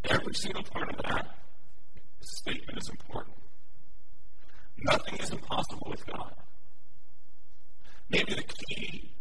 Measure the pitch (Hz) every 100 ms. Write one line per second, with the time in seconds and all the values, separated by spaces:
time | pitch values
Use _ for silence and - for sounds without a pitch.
0 | - 1077 - - - - - - - -
1 | - - - - - - - - - -
2 | - - - - - 1077 - - - -
3 | - - - - - - - - - -
4 | - - - - - - - - - -
5 | - - - - - - - - - -
6 | - - - - - - - - - -
7 | - - - - - - - - - -
8 | - - - - - - - - - -
9 | - -